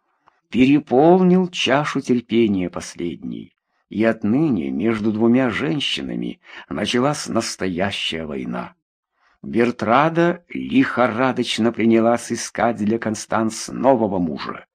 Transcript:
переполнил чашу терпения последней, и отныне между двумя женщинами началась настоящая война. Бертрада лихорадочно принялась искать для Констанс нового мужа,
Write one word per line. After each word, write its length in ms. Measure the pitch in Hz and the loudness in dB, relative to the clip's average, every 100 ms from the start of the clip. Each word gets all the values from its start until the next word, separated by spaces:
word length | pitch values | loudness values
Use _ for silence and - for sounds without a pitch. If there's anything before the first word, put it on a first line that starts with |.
| _ _ _ _ _ | _ _ _ _ _
переполнил 960 | - 127 143 - 123 160 185 185 180 180 | 2 4 4 4 4 6 6 6 4 2
чашу 540 | - - 139 147 139 | -2 0 0 0 -4
терпения 680 | 127 123 - 113 113 98 87 | 0 -2 0 2 2 2 -2
последней, 840 | - - 85 87 71 62 57 53 _ _ _ - | -6 -12 -8 -8 -8 -10 -12 -14 _ _ _ -8
и 140 | 95 | 0
отныне 720 | 113 110 104 123 160 104 69 | 0 0 0 0 2 0 -2
между 400 | 67 110 113 110 | -2 -2 0 -2
двумя 360 | 107 117 123 127 | 2 4 4 2
женщинами 920 | 92 143 151 - - 67 58 58 - _ - - | -2 -4 -4 -4 -6 -6 -6 -8 -10 _ -20 -10
началась 600 | 73 101 120 135 147 - | -6 -2 0 0 -2 -4
настоящая 960 | 113 110 - 95 85 98 - - 82 78 | -4 -4 -6 -6 -2 -4 -4 -6 -6 -8
война. 480 | 69 60 60 60 _ _ _ _ _ _ _ | -8 -8 -8 -10 _ _ _ _ _ _ _
Бертрада 1000 | 69 92 120 - 104 123 160 160 170 175 - | -4 0 0 0 2 4 4 2 0 0 -8
лихорадочно 1200 | - 131 123 135 - 123 110 131 120 120 - 113 | -10 -2 2 2 2 0 0 -2 -2 -4 0 -2
принялась 640 | 110 113 113 113 120 - | 2 4 4 4 0 -4
искать 460 | 117 - - 113 101 | -8 -8 -2 -2 0
для 200 | 104 113 | -2 -2
Констанс 680 | 110 107 - 107 110 110 - | -4 -6 -4 -2 -2 -4 -10
нового 500 | 120 123 127 107 92 | 0 2 2 2 -2
мужа, 480 | 85 69 55 - - | -4 -4 -10 -12 -16